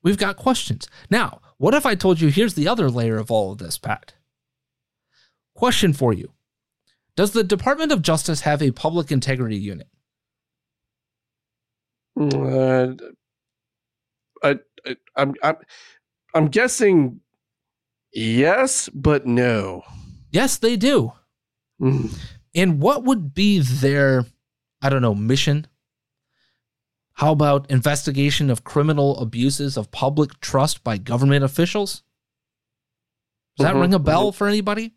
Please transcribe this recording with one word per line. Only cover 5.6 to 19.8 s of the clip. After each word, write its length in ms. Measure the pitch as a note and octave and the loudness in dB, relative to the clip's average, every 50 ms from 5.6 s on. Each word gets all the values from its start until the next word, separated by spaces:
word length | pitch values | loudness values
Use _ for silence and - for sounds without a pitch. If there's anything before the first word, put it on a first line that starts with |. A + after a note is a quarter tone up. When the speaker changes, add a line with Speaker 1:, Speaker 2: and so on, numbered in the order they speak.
| - B3 A#3 - - F#3 C#3+ | 0 0 2 2 2 0 0
Speaker 1:
for 200 | - C3+ A#2+ G#2+ | 2 0 0 0
you. 200 | F2 - - _ _ _ _ _ _ _ _ _ _ _ _ _ _ _ _ _ | -2 -6 -14 _ _ _ _ _ _ _ _ _ _ _ _ _ _ _ _ _
Does 160 | - F#3+ G#3 | -2 -2 0
the 120 | - A#3 G#3+ | 0 -2 0
Department 480 | F3+ G#3 F#3+ - B3 C#4+ D4 D#4+ D4+ | 0 -2 -2 0 -2 0 0 0 0
of 120 | D4+ G3 D3+ | 0 0 2
Justice 380 | F3+ D#3+ D#3 - - D#3+ C#3+ | 0 0 0 0 -4 -4 -2
have 200 | - D3+ D3+ C#3+ | -2 -2 -2 0
a 80 | D3+ C3+ | 0 -2
public 420 | B2 - - D#3 E3 F3 D#3+ - | -2 -2 -4 -2 -2 -2 -2 0
integrity 460 | D3+ C3 A#2 C#3+ C3+ B2 B2+ A2+ G#2+ G2+ | -2 -2 0 -2 -4 -4 -4 -4 -4 -6
unit? 300 | G2+ G2+ G2 D#2+ - _ _ _ _ _ _ _ _ _ _ _ _ _ _ _ _ _ _ _ _ _ _ _ _ _ _ _ _ _ _ _ _ _ _ _ _ _ _ _ _ _ _ _ _ _ _ - | -6 -8 -10 -12 -16 _ _ _ _ _ _ _ _ _ _ _ _ _ _ _ _ _ _ _ _ _ _ _ _ _ _ _ _ _ _ _ _ _ _ _ _ _ _ _ _ _ _ _ _ _ _ -4
Speaker 2:
Uh, 760 | D3+ C#3+ C#3 C#3 C#3 C3 C3 C3 C3 C3 C3 C3 B2+ B2+ C3 B2+ - - - _ _ _ _ _ _ _ _ _ _ _ _ _ _ _ _ _ _ _ _ _ _ _ _ - - | -2 -2 -2 -2 -2 -2 0 0 0 2 2 2 0 0 -4 -10 -18 -20 -20 _ _ _ _ _ _ _ _ _ _ _ _ _ _ _ _ _ _ _ _ _ _ _ _ -2 0
I, 160 | C#3+ C#3+ - _ _ _ - _ | 0 0 0 _ _ _ -18 _
I, 100 | - B2+ _ _ _ _ | -12 -12 _ _ _ _
I'm, 180 | - C#3 C#3 C#3 - | -2 -2 -2 -2 -2
I'm, 140 | - D3 D#3+ D#3 D#3+ _ - - - - _ _ _ _ _ _ _ _ - | -2 -2 -2 -2 -8 _ -20 -20 -20 -20 _ _ _ _ _ _ _ _ 0
I'm 120 | - D#3 D3+ | 0 0 2
guessing 720 | B2+ G#3 A#3+ B3+ - - A#3+ G3+ F#3+ E3 C#3+ B2+ B2 - _ _ _ _ _ _ _ _ _ _ _ _ _ _ _ _ _ _ _ | 2 2 0 0 0 2 2 4 6 4 4 2 -4 -10 _ _ _ _ _ _ _ _ _ _ _ _ _ _ _ _ _ _ _
yes, 760 | A2 A2+ A2+ A2+ A#2+ C3+ D#3+ F#3+ A#3+ C4 C4 C4 - - - - | -6 -4 0 2 2 4 4 4 2 2 0 0 -4 -6 -8 -12
but 320 | C#3+ C3 D#3 D3+ C#3+ C3+ | -2 0 2 2 2 2
no. 560 | B2+ A#2+ A#2+ B2 B2 A#2 G#2+ F#2+ F#2+ F#2 F2+ | 0 2 2 2 2 2 0 -2 -4 -8 -12